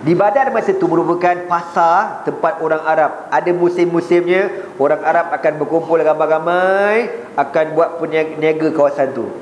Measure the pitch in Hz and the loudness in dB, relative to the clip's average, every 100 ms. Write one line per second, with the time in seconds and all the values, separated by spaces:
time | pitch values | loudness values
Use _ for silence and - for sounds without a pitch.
0 | 143 170 202 208 269 226 202 190 - 165 | 2 2 4 4 2 0 0 0 2 2
1 | 160 175 180 175 175 175 175 - 170 175 | 2 2 2 0 -2 -4 -2 0 2 2
2 | 214 - - 143 165 156 160 156 156 160 | 0 -4 -6 -2 -2 -2 -2 -2 0 2
3 | 147 - - 151 160 175 175 175 175 170 | 2 -2 -2 -2 0 0 0 2 0 0
4 | 170 175 175 185 202 - - - 139 151 | 2 0 2 0 0 -4 -12 -2 0 0
5 | 143 165 165 151 165 151 143 165 160 165 | 2 0 0 -2 -2 -2 -2 -2 0 0
6 | 151 156 156 156 165 180 185 190 202 214 | 2 2 2 0 0 0 2 2 2 0
7 | 240 - - - 147 165 156 156 165 - | -2 -6 -10 -4 -2 0 0 2 0 0
8 | 160 156 156 156 156 156 160 156 143 139 | -4 -2 -2 -2 0 0 0 2 0 0
9 | 135 120 104 - | -4 -4 -8 -10